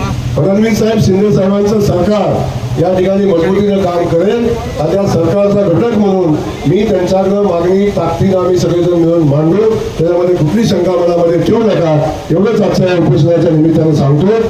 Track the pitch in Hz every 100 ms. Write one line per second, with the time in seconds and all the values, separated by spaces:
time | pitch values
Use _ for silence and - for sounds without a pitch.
0 | - - - - 190 202 220 214 220 220
1 | 196 190 214 202 196 202 202 220 143 175
2 | 208 208 185 110 - - 120 143 175 185
3 | 185 202 196 165 185 202 202 190 175 175
4 | 160 165 196 240 240 - - - 156 190
5 | 196 170 165 185 202 202 202 165 233 214
6 | 202 190 170 139 - - - 185 208 185
7 | - 185 190 202 202 170 175 190 202 190
8 | 170 170 196 185 180 180 170 175 175 175
9 | 165 170 151 143 160 190 220 220 - -
10 | 165 175 180 175 151 214 185 185 175 175
11 | 175 170 170 165 - 233 214 160 165 151
12 | - - - 165 220 208 190 - 185 180
13 | 147 151 165 170 170 156 160 160 160 147
14 | 139 147 190 226